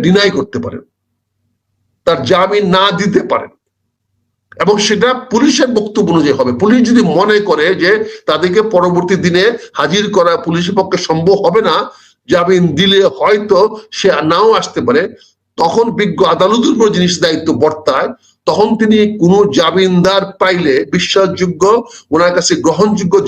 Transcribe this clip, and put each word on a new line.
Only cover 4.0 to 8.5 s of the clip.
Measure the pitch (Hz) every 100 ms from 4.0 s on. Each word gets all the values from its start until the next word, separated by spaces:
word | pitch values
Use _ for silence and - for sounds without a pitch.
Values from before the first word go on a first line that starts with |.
| _ _ _ _ _ -
এবং | 175 208
সেটা | - 214 240 254 -
পুলিশের | 214 294 254 269 220
বক্তব্য | 214 226 180
অনুযায়ী | 170 143 135
হবে। | 123 123
পুলিশ | 202 254 220
যদি | 233 190 156
মনে | 208 208
করে | 202 156 160 185
যে | 175 214 214 - -
তাদেরকে | 151 180